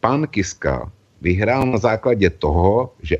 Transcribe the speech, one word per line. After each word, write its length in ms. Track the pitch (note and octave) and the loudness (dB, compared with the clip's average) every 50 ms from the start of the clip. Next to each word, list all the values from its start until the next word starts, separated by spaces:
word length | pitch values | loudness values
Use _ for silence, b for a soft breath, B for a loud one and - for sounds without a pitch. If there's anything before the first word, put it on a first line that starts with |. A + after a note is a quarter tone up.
pan 260 | - A2+ C3 C#3+ D#3 | -2 -2 0 -2 -2
Kiska 680 | - - G#2 F#2 - - - - D2 C2+ A#1+ A#1 - - _ _ _ _ _ | -2 -2 -4 -4 -4 -6 -6 -4 -2 -2 -4 -6 -10 -16 _ _ _ _ _
vyhrál 460 | D2 E2+ F2+ F#2 G#2 G#2+ B2+ C3+ C3+ | -2 -2 0 0 0 0 0 0 0
na 120 | B2+ B2 A2+ | 0 0 0
základě 520 | A#2+ A#2 A2 A2 - - A#2+ G#2+ F#2+ F2 | 0 0 0 0 0 0 2 2 2 0
toho, 640 | - - - D2 D2+ E2+ F2 F#2+ G#2 A#2+ C3 C3+ - - | 0 0 -2 0 2 4 4 4 4 2 0 -4 -8 -14
že 140 | - D#2 F2 | -6 -4 -4